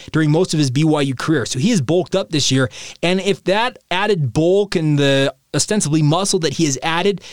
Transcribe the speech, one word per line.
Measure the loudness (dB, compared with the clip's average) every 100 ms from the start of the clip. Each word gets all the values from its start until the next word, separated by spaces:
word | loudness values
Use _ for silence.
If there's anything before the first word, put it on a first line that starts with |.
| -6
during | 0 2
most | 2 2
of | 0
his | 0
B | 2
Y | 2 2
U | 0
career, | -2 -2 0 -2
so | -2
he | 0
is | 0
bulked | 0 0 0 -4
up | -2
this | -2 0
year. | 0 0 -4 -18 -6
And | -2 0
if | 0 -2
that | 0 0 -2 -6 -6
added | -2 0 0 0
bulk | 0 2 2 0
and | -2 0 2
the | 2 2 0 -4 _
ostensibly | -4 -2 -2 0 2
muscle | 2 0 0 -2
that | -2
he | -2
has | -2 -2
added | -2 -2 0 -2 -8